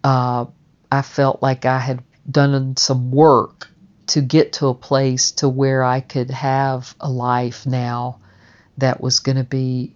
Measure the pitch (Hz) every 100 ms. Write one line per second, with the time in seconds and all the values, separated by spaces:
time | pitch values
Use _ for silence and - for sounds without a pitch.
0 | 139 131 123 123 120 _ _ _ _ 139
1 | 139 - 135 - 135 131 127 131 123 127
2 | - _ - 143 139 139 135 131 - 131
3 | 123 135 156 123 82 _ - _ _ _
4 | - 151 131 156 - - 139 123 - 135
5 | 135 127 - - 139 131 135 131 127 131
6 | - 135 123 127 135 135 135 127 127 -
7 | 147 127 123 123 123 113 131 127 120 120
8 | 123 127 _ _ _ _ _ - 131 123
9 | 131 - - 135 127 135 131 127 127